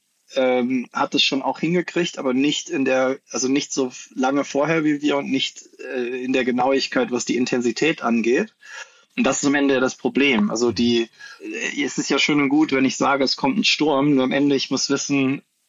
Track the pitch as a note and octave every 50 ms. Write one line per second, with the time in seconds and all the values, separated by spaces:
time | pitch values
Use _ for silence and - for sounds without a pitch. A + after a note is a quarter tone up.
0 | _ _ _ _ _ _ - C3+ C3 B2+ B2+ B2+ B2 B2 C3 B2+ A#2+ - - -
1 | C#3+ C#3 - C#3 - - D3 C3+ C#3 C3 C3 - - D#3+ F3 F3+ E3 - - F3
2 | F3 E3 - - C#3 C3 B2 C3 C#3 D3 D3 - - - E3+ D3+ C3+ C3 C3 C3
3 | C3 B2+ C3+ - _ _ - A#2 B2 B2+ C3+ D3 C#3 - - - C3+ B2+ B2+ -
4 | - - - - B2 C3+ C#3 C#3+ C3+ - - C#3 D3 D3+ E3 E3 D#3 D3+ D3 C#3+
5 | D3 D3 C#3+ C#3+ C#3+ - C3 C3+ - - - - - - - - - B2+ C3+ B2+
6 | B2 A#2+ B2+ B2+ B2+ B2+ C3 C3 B2 B2+ A#2+ B2 B2+ C3+ C#3 C3+ - - - C3+
7 | B2 G#2+ B2 A#2+ - - - A#2 B2+ - - B2+ A#2+ A#2+ A2+ - D3 D#3 E3 -
8 | - A#2 A#2 A#2 G#2+ A#2 B2 D#3+ A3 A3 _ _ - - - - - - _ _
9 | _ _ _ - A#2+ C3 C#3 - C#3 C#3+ C#3 C#3+ C#3 C#3 C#3 B2+ C3 B2+ - -
10 | - B2+ A#2+ B2 C#3 C#3+ B2+ G#2+ G#2 G#2+ A2 A2 A#2+ A#2+ A2 A#2+ A#2+ A#2+ A#2 A#2
11 | A#2 A2 _ - - - - - G2 G#2+ A2 - - - - - C#3+ C3 - -
12 | C#3+ - D#3 C3+ - - D3+ D3 C#3+ C3+ C#3+ D3+ D#3 D3 C3+ C3+ C3+ B2+ - -
13 | C3+ B2+ C#3 C#3 C3+ A#2+ - - - C#3 A2+ - - - - - D3+ D#3 C#3+ C3+
14 | C#3+ D3 D3 C3 C3 C3 - C#3 C#3+ C#3+ C#3 C3 - - C#3 B2 - - C#3 C#3
15 | - C3+ C#3 C#3 C3+ C3 C#3 - - _ _ _ _